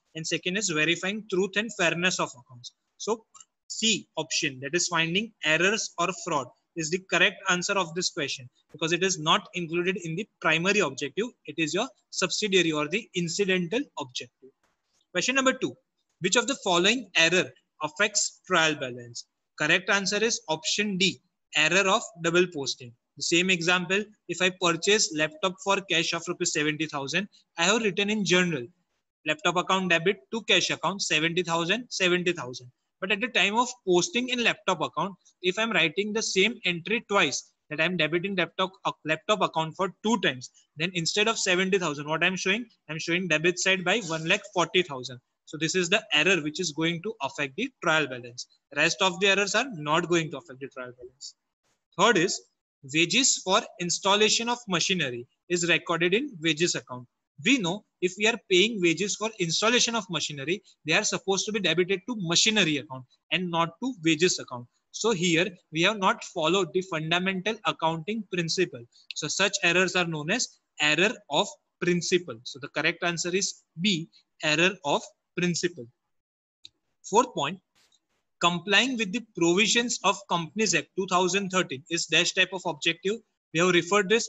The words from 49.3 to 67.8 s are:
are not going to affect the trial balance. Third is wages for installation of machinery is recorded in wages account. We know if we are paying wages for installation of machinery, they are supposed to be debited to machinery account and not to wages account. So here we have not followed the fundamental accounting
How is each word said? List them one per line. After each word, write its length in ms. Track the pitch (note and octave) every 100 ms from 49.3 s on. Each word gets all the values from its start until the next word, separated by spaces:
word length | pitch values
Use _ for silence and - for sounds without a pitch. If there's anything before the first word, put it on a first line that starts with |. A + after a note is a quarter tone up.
| G3 G3+
are 120 | G#3 C4+
not 340 | F3 D3 D#3+ E3+
going 220 | F3 D#3
to 80 | C3+
affect 220 | - C3
the 80 | C3+
trial 240 | C3 B2 B2
balance. 360 | B2 _ - - _ _ _ _ _ -
Third 180 | G#3+ G3
is 240 | F#3 - - _ _ _ C#3
wages 460 | D3+ E3 A3 C4 -
for 160 | F#3 G3+ - -
installation 680 | F3 - G3 G3+ G#3+ G#3+ A#3
of 100 | A#3+ -
machinery 600 | F3 - F#3 C#3 A#2+ B2 _ _
is 200 | F3 E3+
recorded 460 | D#3+ E3+ E3 F3
in 160 | G3+ C#4+ F#3
wages 340 | D#3+ D3+ F3
account. 320 | D3 - B2 B2 _ _ -
We 140 | D#3+ C4+
know 260 | E3+ G#3 - _
if 140 | F3+ G3+
we 80 | G#3+
are 120 | A#3+ -
paying 300 | F3+ G#3+ A3+
wages 360 | E3+ D#3+ G3+ -
for 140 | A3 -
installation 560 | E3+ E3 G#3+ A#3+ A#3
of 100 | A3+ F#3
machinery, 520 | D#3+ - C#3+ C3+ G3 - _ C#3+
they 80 |
are 100 | F3
supposed 400 | G#3 F#3+ - F#3+ G#3+
to 60 |
be 80 | G#3+
debited 400 | F3+ D#3+ F3+ F#3+ -
to 80 | A3+
machinery 600 | E3 E3+ A3 G#3+ E3+ C#3+
account 260 | A2 C3 C3 _ _
and 200 | E3+ F3+
not 240 | E3+ E3 -
to 120 | B3+ A3
wages 340 | D#3+ D#3 F3+ -
account. 280 | B2+ B2 A#2+ _ _
So 220 | - A3
here 340 | F#3 F3+ D#3+ G3 F3 _
we 120 | D#3
have 160 | F3+ A3
not 260 | F#3+ A3+
followed 480 | - F3+ D#3 F#3+ E3+
the 100 | F3+
fundamental 720 | F#3 D#3+ D#3+ F3 F#3 F#3+ F#3 A3 E3
accounting 580 | D3+